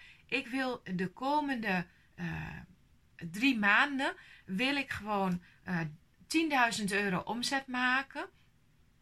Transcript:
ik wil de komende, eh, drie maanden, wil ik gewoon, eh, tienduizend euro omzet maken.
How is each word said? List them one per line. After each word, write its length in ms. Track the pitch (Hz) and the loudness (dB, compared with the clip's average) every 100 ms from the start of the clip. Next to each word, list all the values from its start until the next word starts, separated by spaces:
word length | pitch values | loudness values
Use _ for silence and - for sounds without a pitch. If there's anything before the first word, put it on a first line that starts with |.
| - - - | -14 -20 -6
ik 220 | 269 262 | -6 -4
wil 340 | 262 262 240 | -2 -2 -4
de 240 | - 180 185 | -6 -4 -4
komende, 800 | - 262 294 285 262 220 180 170 _ _ - | -4 0 0 0 -2 0 -2 -2 _ _ -10
eh, 100 | 170 160 - - - - _ _ _ - | -8 -6 -8 -12 -16 -20 _ _ _ -14
drie 440 | 170 185 269 233 | -10 0 2 4
maanden, 540 | 202 220 294 269 294 381 - - - | 6 6 4 2 -2 -4 -12 -18 -6
wil 300 | 190 262 285 | -2 0 0
ik 140 | 269 | -2
gewoon, 520 | - 208 202 190 180 - - | -6 -2 0 0 0 -6 -14
eh, 160 | - 175 156 151 _ _ - | -6 -4 -4 -8 _ _ -2
tienduizend 640 | 320 330 277 233 208 202 | 0 2 4 4 2 0
euro 280 | 196 202 185 | 0 0 0
omzet 480 | - 226 247 277 269 | -2 -4 -2 -2 -2
maken. 600 | 247 247 262 269 294 370 - _ _ _ _ _ _ | -2 2 0 -2 -8 -10 -12 _ _ _ _ _ _